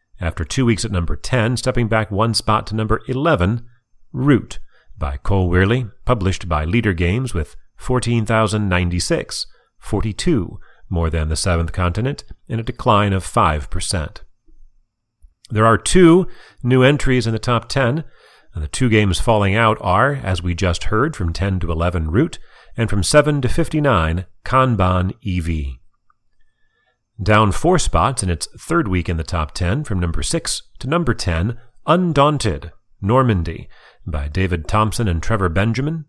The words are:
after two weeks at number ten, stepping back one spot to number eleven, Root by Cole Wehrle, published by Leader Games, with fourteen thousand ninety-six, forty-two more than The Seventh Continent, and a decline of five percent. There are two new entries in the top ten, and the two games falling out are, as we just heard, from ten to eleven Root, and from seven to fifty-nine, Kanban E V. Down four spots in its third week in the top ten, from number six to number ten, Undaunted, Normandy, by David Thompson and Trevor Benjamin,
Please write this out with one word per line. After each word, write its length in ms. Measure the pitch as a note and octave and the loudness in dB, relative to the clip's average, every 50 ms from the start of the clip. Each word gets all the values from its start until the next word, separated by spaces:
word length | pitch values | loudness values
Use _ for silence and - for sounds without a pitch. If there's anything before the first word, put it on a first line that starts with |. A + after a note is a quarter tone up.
| _ _ - - | _ _ -12 -8
after 200 | F2 D#2+ - - | -6 -6 -4 -6
two 220 | D#2+ - - C3+ B2+ | -6 -4 -2 0 2
weeks 220 | A#2 A2 - - | 2 2 2 0
at 40 | - | -2
number 260 | G2+ F2+ E2+ - E2 | -2 -2 0 0 -2
ten, 420 | - - - B2+ A#2+ G#2+ A#2 B2 A#2 | -2 -2 -2 0 0 2 0 0 -2
stepping 280 | - C3 A#2+ B2 A#2 | -2 -2 0 0 0
back 240 | G#2 A2+ A2 G#2+ - | 0 0 0 -2 0
one 220 | G2+ F#2+ A2+ A#2 | 0 0 0 0
spot 340 | G#2+ - - - G#2+ A2 - - | 0 -2 0 0 0 0 0 -2
to 60 | G#2+ | -4
number 280 | A2 A2 G#2+ A2 - - - | -4 0 0 -2 -2 -2 -4
eleven, 580 | B2+ C3 D3+ E3+ D3+ E2+ F2+ G2 A#2+ A#2 - - - _ _ _ _ - - - | -4 -2 0 0 2 2 2 2 0 -2 -4 -10 -20 _ _ _ _ -20 -20 -12
Root 480 | - B2+ C3 D3 C3 G2+ - - - - - - _ _ _ - - | -6 -2 2 4 4 4 2 -2 -10 -10 -10 -10 _ _ _ -18 -10
by 220 | - D2 C#2 C#2 - | -6 -6 -6 -6 -4
Cole 320 | - - G2 F#2+ F#2 F2 | -2 0 2 2 2 4
Wehrle, 420 | F2 F2+ F#2+ G2+ A#2+ C3 A#2+ F#2+ - - - | 4 4 4 4 2 0 -2 -6 -10 -6 -2
published 420 | - B2+ A2 F2+ F#2+ F2+ - - E2 | -2 0 0 0 -2 -2 -2 -4 -4
by 160 | D#2 D2+ D#2 | -2 -2 -2
Leader 300 | E2 G2 A#2+ G#2 G#2+ F2 | 0 0 0 0 0 0
Games, 400 | E2 F2 E2+ F#2+ B2 C3+ B2 - | 0 0 0 0 0 -2 -2 -4
with 220 | D#2+ D2+ - - - - - _ | -4 -4 -6 -10 -20 -20 -20 _
fourteen 480 | - - - B2+ B2 - A#2 A#2+ A#2 G#2+ | -10 -4 -2 -2 -2 0 0 0 0 0
thousand 460 | G#2+ A2+ A2 A2 G2 G#2+ G#2+ G#2 G2 | 0 2 2 2 2 0 0 0 0
ninety-six, 760 | F2+ F2+ F2+ F2 F2 F2 - - E3 - - - - - - - - _ _ _ _ _ | 0 0 0 0 -2 -2 -2 -2 -2 -4 -4 -6 -10 -12 -12 -12 -16 _ _ _ _ _
forty-two 800 | - - A2 G2 G2+ A2+ G2+ - - F#3 D#3+ G#2+ E2+ - - - - - - _ - - | -8 -4 -2 -2 -2 -2 -4 -2 0 0 0 0 -2 -4 -10 -16 -18 -20 -20 _ -10 -6
more 220 | F2+ E2+ E2 D#2+ | -4 -2 -2 0
than 180 | D#2 E2 D#2 D#2 | -2 -2 -2 -2
The 80 | D#2 | -2
Seventh 380 | - - F#2+ F2 E2+ E2+ E2 - | -2 -2 0 0 0 -2 -2 -2
Continent, 500 | F#2 F2+ F2 E2+ G#2+ A#2+ C3+ D3 - - - - - _ - | -2 -2 -2 -2 -2 -4 -4 -4 -8 -12 -16 -18 -16 _ -8
and 100 | A#2 A#2 | -8 -6
a 60 | A2+ | -6
decline 480 | B2 A#2+ - - B2 G#2+ G2+ G#2 G2+ | -6 -8 -4 0 2 2 2 2 2
of 100 | F#2+ F#2+ | 0 -2
five 460 | - - - A#2+ G2+ E2 D#2 D2+ C#2+ - | -2 -2 0 2 2 2 0 -2 -4 -4
percent. 540 | - E2+ - - - E2+ D2+ - - - - - - _ _ - - - - - _ _ _ _ _ _ _ _ _ _ _ - _ _ _ - | -4 -4 -4 -4 -4 -4 -6 -6 -10 -16 -20 -20 -20 _ _ -20 -20 -20 -20 -20 _ _ _ _ _ _ _ _ _ _ _ -20 _ _ _ -4
There 160 | A2 G#2 A2 | 0 4 4
are 100 | A2+ A#2 | 6 4
two 500 | - - - - F#3 F3+ D#3+ E3 F#3+ F3 - - - - - _ - | 4 2 4 6 8 8 8 8 6 4 0 -6 -12 -18 -20 _ -6
new 200 | - A#2+ C3 C3 | -2 2 4 6
entries 440 | B2+ C3+ D3 - - C3+ B2+ B2+ G#2 | 6 6 4 4 2 2 2 2 0
in 80 | A2+ A2+ | 0 -2
the 40 | G#2+ | -2
top 300 | - B2+ A#2+ A2+ - - | -2 0 -2 -2 -2 -2
ten, 360 | - C#3 C3 A#2 C#3 E3 - - - - _ - _ _ _ - - | -2 0 0 0 0 -2 -6 -8 -14 -20 _ -20 _ _ _ -14 -10
and 100 | D#2+ D2+ | -8 -8
the 40 | - | -6
two 200 | - - C3 A#2+ | -2 0 0 2
games 320 | A2 G#2+ G#2 G2 E2+ - | 4 4 4 2 2 0
falling 340 | - B2 A2+ G#2 G2+ F#2+ G2 | 2 2 2 2 2 2 2
out 220 | A#2 A#2 G#2+ A2 - | 2 2 2 2 0
are, 320 | - F#2+ F2+ G#2 B2 C#3+ C#3+ | 0 0 2 2 2 0 0
as 280 | C3+ A#2 F#2 F#2+ E2 | -4 -4 -4 -4 -4
we 120 | E2+ F2+ E2+ | -2 -4 -2
just 300 | E2 F#2+ F2 E2+ - - | 0 0 0 0 0 0
heard, 300 | - G#2+ G#2+ C3+ E3 D3+ | 0 0 0 0 -2 -2
from 200 | - F2+ E2 D#2+ | -4 -4 -4 -2
ten 260 | - G2 G2+ F#2+ F#2 | -2 -2 -2 -2 -2
to 100 | E2+ E2 | -2 -4
eleven 400 | D#2+ D#2+ E2+ F2+ F2 F2 D#2 D#2 | -2 -2 -2 -2 -2 -2 -2 -2
Root, 280 | D#2+ A2+ D#3+ F3 - - - - - - - - - A#2 | 0 0 0 0 -4 -12 -18 -18 -20 -20 -20 -12 -6 -4
and 100 | A#2 - | -2 0
from 140 | - G2+ | 0 0
seven 400 | G2+ - - D3+ C3 D3+ D3+ C#3+ | 0 4 4 4 4 4 2 0
to 60 | B2+ A#2 | 2 2
fifty-nine, 720 | - E3+ E3 - - D3+ D3 C#3 A2+ E2+ D#2+ D#2 E2 F2+ F2+ - - - - | 2 2 0 0 0 0 2 2 2 2 2 0 -2 -4 -6 -8 -14 -14 -6
Kanban 680 | - B2+ B2+ C3 B2+ A2+ F#2+ F#2 F#2 F#2 F2+ F#2 F#2+ - _ | -2 0 2 2 2 2 2 2 2 2 2 0 -2 -4 _
E 200 | - G2+ F2+ F2+ | -6 -4 -4 -2
V. 400 | D#2+ E2 D#2+ D#2 C#2 C2 B1 - - - _ _ _ _ _ _ _ _ _ _ - _ _ _ _ _ _ _ _ _ _ _ _ _ _ - | -2 -2 -2 -4 -4 -6 -10 -12 -18 -20 _ _ _ _ _ _ _ _ _ _ -20 _ _ _ _ _ _ _ _ _ _ _ _ _ _ -6
Down 300 | F#2 G#2 G#2+ G#2+ A2 G2+ | 0 2 4 4 4 2
four 260 | F2 - - E3+ F#3 E3 | 2 0 2 2 2 2
spots 440 | - - - D#2+ F2+ C3 C3 - | 2 2 2 2 2 0 0 -2
in 80 | G2+ F#2 | -2 -2
its 180 | E2 - - - - - | -2 -4 -6 -12 -14 -14
third 300 | - - E3 E3+ C#3+ G2 | -6 -2 0 0 0 0
week 180 | F#2 F2+ E2+ - | -2 -2 -2 -2
in 80 | E2+ D#2+ | -4 -4
the 40 | |
top 300 | D#2+ - - E2 D#2 - | -4 -4 -4 -4 -4 -4
ten, 320 | - - F2+ F2 G#2+ D3+ D3 | -4 -4 -2 -2 -2 -2 -4
from 160 | - G#2+ F2+ | -4 -4 -2
number 220 | F2 E2 D#2+ - | -2 -2 -2 -2
six 400 | - - - E3 - - - - - - - - | -2 -2 -4 -4 -4 -4 -8 -8 -10 -16 -16 -10
to 100 | - C3 | -6 -4
number 240 | D#3 F3 E3 B2+ | -2 -2 0 0
ten, 460 | A#2 - - F2+ E2 D#2+ F#2 A#2 A#2 - - - - - - | 0 0 0 -2 0 0 0 -2 -4 -6 -12 -20 -20 -6 0
Undaunted, 880 | - D#3+ F#3 F#3 F3 C#3+ C#3+ C#3 D3+ D3+ C3 - G#2 D#2 C#2+ - D#2 - - _ _ _ - | 2 2 2 2 2 2 4 4 4 2 0 -2 -2 -4 -4 -8 -14 -18 -20 _ _ _ -6
Normandy, 640 | G2+ G2 A#2+ C3 C3 A#2+ G#2 F2 D#2+ E2 D#2+ - - - - - - - _ - - | -2 2 2 4 4 4 2 0 0 -4 -6 -10 -12 -16 -20 -20 -20 -20 _ -16 -10
by 220 | - D2 D2 C#2+ D2 | -6 -6 -4 -4 -4
David 380 | - F#2 F#2+ F2 F2 E2 D#2 | -2 -2 0 0 -2 -4 -4
Thompson 420 | - - G#2+ A2 G#2+ F#2 - A#2 F#2+ | 0 0 0 2 0 0 -2 -2 0
and 140 | E2 D#2+ | 0 0
Trevor 280 | - - A2+ G2+ F#2+ E2+ | 0 0 0 0 0 0
Benjamin, 560 | D#2+ F#2+ G#2 A#2 A2+ B2+ C#3 D#3 E3 D#3+ D3 | 0 0 0 0 0 -2 -2 -4 -4 -6 -8